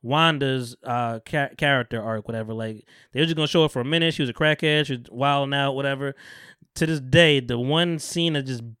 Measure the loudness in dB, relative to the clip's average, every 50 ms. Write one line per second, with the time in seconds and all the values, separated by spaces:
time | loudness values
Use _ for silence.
0 | -4 -2 2 2 4 4 2 2 0 0 0 -2 -4 -6 -12 _ -8 -4 -2 -2
1 | -2 -2 -4 -6 -8 -4 -2 -2 -2 -2 -4 -2 0 2 2 2 0 -2 -4 -6
2 | -4 -4 -4 -4 -4 -6 -6 -6 -6 -6 -6 -6 -6 -6 -8 -10 -16 _ -20 -20
3 | -20 _ _ 0 0 0 0 -2 -2 0 4 4 4 4 2 -2 -4 0 0 0
4 | 2 0 0 0 -2 -4 -2 0 2 2 2 2 2 2 2 2 0 0 -4 -8
5 | -8 -12 -6 -2 0 2 2 2 0 -2 -2 0 0 0 -2 -2 -2 -2 -2 -2
6 | -4 -8 -8 _ -16 -20 -20 -20 -20 -20 -20 _ -20 _ _ -2 0 0 0 -2
7 | -2 4 6 6 8 8 6 4 2 0 -2 -2 0 0 2 2 2 0 -2 -4
8 | -6 -6 -4 -2 0 0 0 -2 -2 -4 -6 -8 -8 -12 -16 _